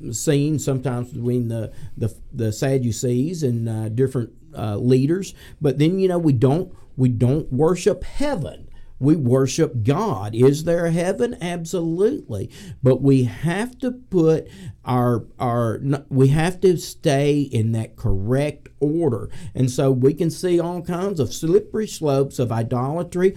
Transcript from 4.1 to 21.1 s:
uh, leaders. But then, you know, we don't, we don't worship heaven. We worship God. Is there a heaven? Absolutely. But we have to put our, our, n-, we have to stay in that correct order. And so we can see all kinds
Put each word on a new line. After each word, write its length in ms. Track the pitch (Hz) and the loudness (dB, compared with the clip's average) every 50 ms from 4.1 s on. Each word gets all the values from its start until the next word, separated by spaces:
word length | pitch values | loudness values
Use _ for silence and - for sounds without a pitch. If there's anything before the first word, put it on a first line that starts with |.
| - 127 113 - - - - - - | 0 -4 -6 -6 -10 -20 -20 -16 -10
uh, 200 | - 104 110 104 | -8 -6 -4 -4
leaders. 580 | - 117 123 127 127 135 143 170 196 185 - - - - - - - | 0 2 4 4 4 4 2 0 -2 -4 -8 -12 -18 -20 -18 -8 -2
But 180 | 151 143 123 139 | -2 0 2 4
then, 180 | 151 165 190 190 | 2 2 2 2
you 80 | 190 180 | 2 2
know, 100 | 175 175 | 2 2
we 140 | 165 151 | 2 2
don't, 400 | 139 110 139 127 143 180 185 - - - - - - | 4 4 4 4 4 2 -2 -6 -10 -18 -20 -10 -2
we 120 | 135 127 127 | 0 2 2
don't 440 | 120 107 123 123 143 160 - - | 2 2 2 2 2 0 -2 -2
worship 500 | 127 123 156 165 180 175 - 208 - - - | 0 2 2 2 2 2 0 0 0 0 -4
heaven. 640 | - - - 262 196 - 175 143 - - - - - - - - - - - | -4 -2 0 0 0 0 -2 -6 -8 -10 -14 -18 -18 -18 -18 -18 -16 -6 0
We 180 | 127 147 165 | 4 4 4
worship 640 | 170 131 117 127 131 135 131 - 165 156 - - 117 | 4 4 2 4 4 2 2 2 0 0 0 0 -2
God. 500 | 101 123 139 180 226 208 151 95 101 104 | 0 2 2 2 0 -2 -2 -4 -6 -4
Is 300 | 110 113 127 139 147 156 | 2 4 6 6 6 4
there 240 | 156 170 170 175 170 | 0 0 0 0 2
a 60 | 170 | 0
heaven? 440 | 165 175 175 185 - 233 240 240 240 - | 0 0 0 0 0 0 -2 -2 -4 -4
Absolutely. 1080 | - 180 175 170 165 165 190 180 165 165 165 180 202 247 294 285 - - 113 95 - - - - 202 180 - - - | -6 -6 -6 -6 -6 -6 -4 -4 -2 -2 0 2 2 0 0 -2 -8 -8 -8 -8 -8 -8 -12 -16 -16 -16 -6 0 2
But 180 | 127 131 127 | 2 4 4
we 220 | 139 139 135 135 123 | 4 4 4 4 4
have 520 | 117 101 - - 165 170 196 226 247 - - | 0 -2 -2 -2 -2 -2 -2 -4 -6 -6 -6
to 100 | 262 247 | -6 -6
put 560 | 247 - - - 185 175 160 160 160 143 - - - - 185 127 - - - | -6 -6 -8 -2 0 2 4 4 2 2 -2 -8 -14 -16 -16 -16 -16 -12 -6
our, 400 | 117 123 127 123 123 120 110 - - - - | -2 0 2 2 2 0 -2 -4 -8 -8 -6
our, 340 | 123 120 117 120 117 113 110 | -4 -2 0 0 0 0 -2
n-, 280 | - 131 135 143 - - - | -2 -2 -2 -4 -4 -4 -2
we 200 | 135 127 135 135 | 2 4 6 6
have 320 | 143 156 160 180 185 - | 6 4 2 0 0 2
to 160 | - 185 180 | 4 4 4
stay 640 | 180 - - - - - 165 135 139 147 147 147 147 | 2 -2 -10 -8 -2 0 2 2 2 2 2 2 2
in 320 | 139 135 - 113 107 113 | 0 0 0 0 0 0
that 240 | 113 110 110 - - | 0 -2 -4 -6 -8
correct 720 | - - 104 98 101 101 113 127 139 147 151 147 - - - - - | -4 0 0 0 2 2 0 0 0 0 -2 -4 -8 -14 -14 -6 -2
order. 500 | 139 151 151 170 165 139 113 101 107 104 - - - 120 - | -2 0 0 2 0 0 0 -2 -6 -8 -10 -10 -12 -6 -2
And 120 | 123 131 123 | 0 0 0
so 200 | - - 139 135 | 0 2 2 2
we 240 | 135 123 127 139 160 | 4 4 4 4 4
can 160 | - 180 160 | 2 -2 -2
see 300 | 160 - 185 180 175 170 | -2 -2 -2 0 2 2
all 220 | 165 170 175 175 | 0 0 -4 -6
kinds 360 | 170 175 175 170 190 202 | -6 -6 -4 -4 -2 -2